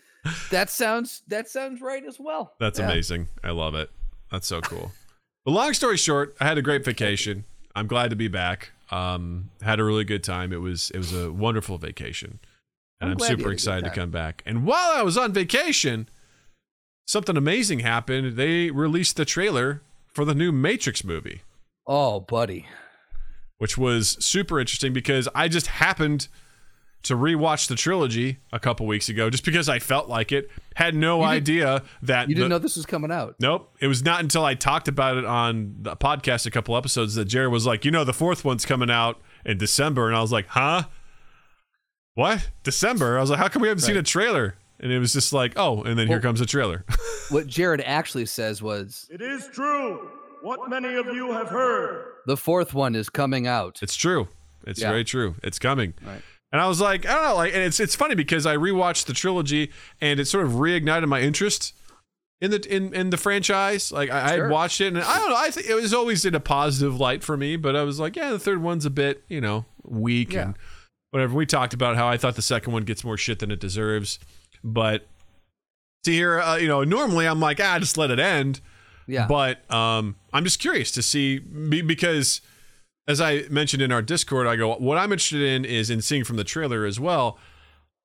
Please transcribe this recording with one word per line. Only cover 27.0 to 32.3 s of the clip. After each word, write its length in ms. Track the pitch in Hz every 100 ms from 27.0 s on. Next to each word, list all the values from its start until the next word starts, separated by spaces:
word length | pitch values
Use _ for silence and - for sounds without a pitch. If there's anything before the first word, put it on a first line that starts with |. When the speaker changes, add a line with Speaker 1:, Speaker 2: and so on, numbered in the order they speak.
Speaker 2:
to 120 | -
rewatch 540 | 123 147 160 160 151 -
the 80 | 120
trilogy 640 | 165 185 135 113 131 131 -
a 60 | 117
couple 260 | - -
weeks 240 | 110 107 -
ago 220 | 107 113
just 140 | 127
because 240 | - 165 151
I 100 | 123
felt 300 | - 139 147
like 240 | 117 113
it. 180 | 139 139 - -
Had 200 | - 170
no 240 | 156 160 170
Speaker 1:
You 60 | 160
did-, 20 | 156
Speaker 2:
idea 460 | 143 165 139 135 135 -
that 260 | 127 127
Speaker 1:
you 60 | 127